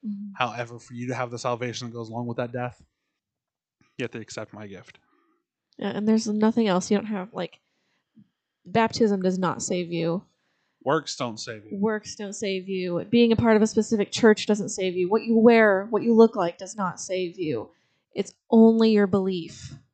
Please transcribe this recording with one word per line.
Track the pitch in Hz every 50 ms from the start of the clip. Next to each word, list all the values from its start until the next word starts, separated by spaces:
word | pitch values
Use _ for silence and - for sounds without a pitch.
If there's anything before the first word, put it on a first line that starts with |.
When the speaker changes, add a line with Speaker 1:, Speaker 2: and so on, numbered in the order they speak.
| -
Speaker 1:
Mm-hmm. | 214 208 202 208 202 196
Speaker 2:
However, | - 131 117 117 117 120 117 120 113
for | - - 123
you | 120 120 127
to | 127
have | 123 127 120
the | 120 117
salvation | - 127 120 113 127 123 113 117 123 120
that | 113
goes | 120 113 110
along | 113 120 120
with | 120 120 127
that | 123 120
death, | 120 123 123 123 113 - _ _ _ _ _ _ _ _ _ _ _ _ _ _ _ _ _ _ _ _ _ _ _ -
you | 127
have | 117
to | - 117
accept | 107 - - - 110 -
my | - 104 107
gift." | 101 98 90 87 - - _ _ _ _ _ _ _ _ _ _ _ _ _ _ _ _
Speaker 1:
Yeah, | - - 202
and | - 202 208 214
there's | 220 220 220
nothing | 214 208 214 214 220 226 240 226 208
else. | 180 180 180 -
You | 208
don't | 208 214
have, | 214 214 196 185 214 -
like, | - - - - _ _ _ _ _ _ _ _ _ _ _ _ - _ _ _ _ _ _ _ _ _
baptism | 180 180 233 226 226 - - 233 208 202 190
does | 185 185 185 185
not | 185 170 135 -
save | - - 196 180 180 165
you. | 170 165 165 170 165 196 - _ _ _ _ _ _ _ _ _ _ _ _
Speaker 2:
Works | 127 147 160 143 - -
don't | - 139 120 107 107
save | - - 113 107 104 110
you. | - 196
Speaker 1:
Works | 202 220 214 214 208 - -
don't | - 214 196
save | 202 - 226 196 190 190 185 190
you. | 190 185 185 185 175 175 - 208
Being | - 233 240 233
a | 226
part | 214 240 233 220
of | 214
a | 220
specific | 220 - 220 214 - 233 208 202 -
church | - - - 220 214 208 -
doesn't | - 208 214 190 -
save | - - 190 185 175
you. | 180 180 175
What | 208 220 -
you | 226 226
wear, | 226 220 240 233 226 220 208 196 190 202 220
what | 240 202
you | - 233 233
look | 220 226 226 -
like | 220 180 170 -
does | - 190 185 -
not | 214 196 180 - -
save | - - 185 185 185 175 170 180
you. | 180 156 131 110 101 - _ _ _ _ _ _ _ _ _
It's | - 196 - - _ _ _
only | - 226 226 226 226 226 226 226
your | 220 208 202
belief. | 190 185 196 190 190 190 175 165 170 - - - - - - - _